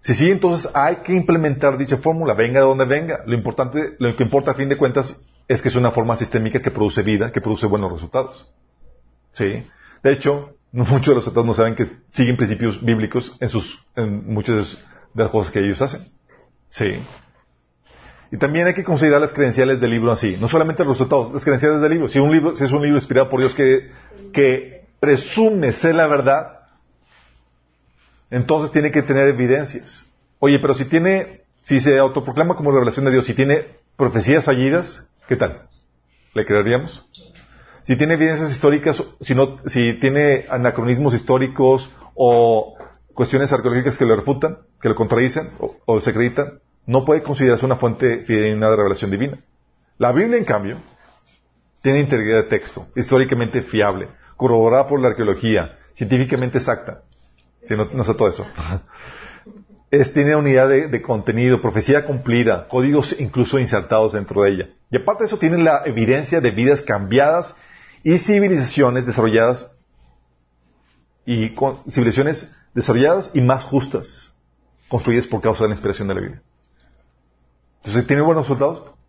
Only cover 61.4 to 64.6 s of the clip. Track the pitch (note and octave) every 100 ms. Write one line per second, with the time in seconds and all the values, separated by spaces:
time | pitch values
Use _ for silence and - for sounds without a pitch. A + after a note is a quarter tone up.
61.4 | B2 B2 A#2 G2+ G#2+ C#3+ D3 C3 B2+ A#2+
62.4 | A2+ F#2 - B2+ C3 D3 B2+ - A#2+ B2+
63.4 | A#2 C#3 B2 G#2+ E2+ A2 A2 G#2+ F#2+ F#2+
64.4 | G2+ F#2+